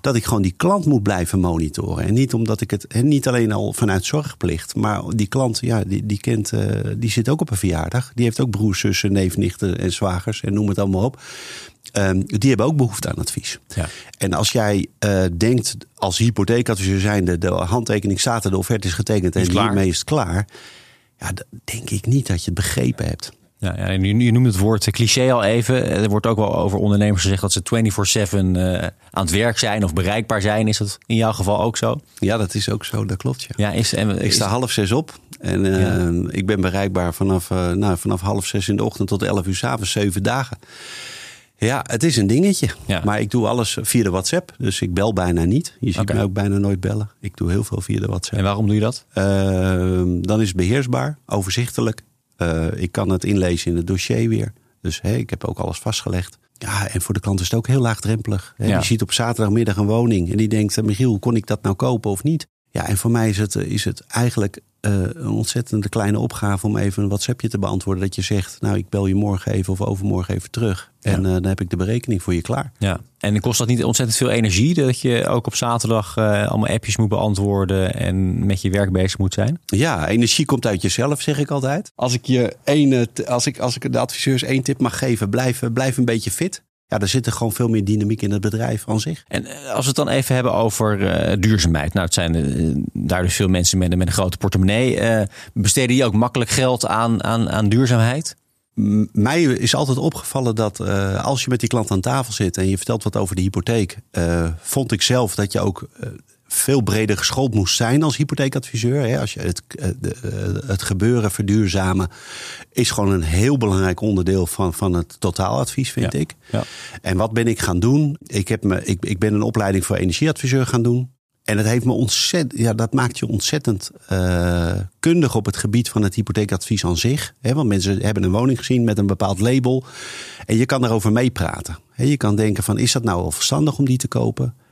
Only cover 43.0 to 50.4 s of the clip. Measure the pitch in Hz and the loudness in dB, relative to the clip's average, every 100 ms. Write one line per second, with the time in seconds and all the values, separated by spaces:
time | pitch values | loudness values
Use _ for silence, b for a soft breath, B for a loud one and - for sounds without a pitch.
43 | 101 104 107 123 107 120 107 - - 123 | 0 0 0 0 0 0 -2 -4 0 2
44 | 101 92 92 170 180 - 104 - 95 90 | 2 0 0 -2 -4 -6 -4 -2 -2 0
45 | 107 95 90 85 85 127 - - 117 90 | 2 2 2 2 2 2 -2 -4 -4 -2
46 | 101 85 101 98 101 98 101 92 95 107 | 0 0 0 0 0 0 0 0 -2 -4
47 | 107 _ 95 - 87 95 110 98 95 104 | -6 _ -10 -4 -2 -2 -2 -6 -4 -2
48 | 95 92 - 104 98 101 104 107 110 - | -2 -4 -4 -2 0 0 2 2 0 -4
49 | _ 95 98 98 95 92 92 92 92 92 | _ 0 2 2 2 2 2 2 2 2
50 | 90 87 80 107 | 0 0 0 0